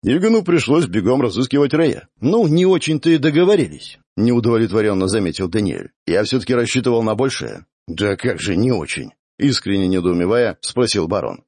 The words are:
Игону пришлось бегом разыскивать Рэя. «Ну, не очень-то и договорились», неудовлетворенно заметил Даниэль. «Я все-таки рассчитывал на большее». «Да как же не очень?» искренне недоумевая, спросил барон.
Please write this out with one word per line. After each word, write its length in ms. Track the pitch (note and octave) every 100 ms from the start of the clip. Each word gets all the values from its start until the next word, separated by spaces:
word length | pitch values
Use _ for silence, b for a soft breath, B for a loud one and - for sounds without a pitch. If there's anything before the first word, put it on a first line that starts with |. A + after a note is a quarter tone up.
Игону 400 | - C#3+ G3+ A3+
пришлось 420 | F3+ F3 B2 D3+ C3+
бегом 360 | F#2+ G2 C3
разыскивать 520 | B2+ G2 B2+ C#3 C#3+
Рэя. 340 | D3+ E3 - - _
«Ну, 260 | A#2+ G#3+ F#3+
не 200 | D#3 F#3
очень-то 420 | F#3 - D#3 E3
и 80 | D#3+
договорились», 800 | C#3+ D3 F3+ G3+ A2 D2 - - _ -
неудовлетворенно 920 | A2 A#2+ A#2+ A#2 A2+ G2+ G#2+ F#2+ F#2+
заметил 420 | G#2+ F#2 D#2 F#2+
Даниэль. 400 | A2 G2+ G1+ G1+ _ -
«Я 180 | F2
все-таки 300 | G#2 C3 -
рассчитывал 480 | B2+ A#2 C3 B2 A#2
на 140 | A2+ G#2+
большее». 500 | C3+ - B1 G1+ - _ -
«Да 280 | E2 G#2 G2
как 220 | A#2 E2+
же 160 | D#2 F2
не 160 | A#2+
очень?» 420 | A#2 D2 - - _ _ _
искренне 480 | C#3+ B2 - G2 F#2
недоумевая, 720 | F#2+ F2+ F2 F2 A2+ A#2 F2+
спросил 460 | - - A#2 G#2 E2
барон. 360 | G2 B1+ G1+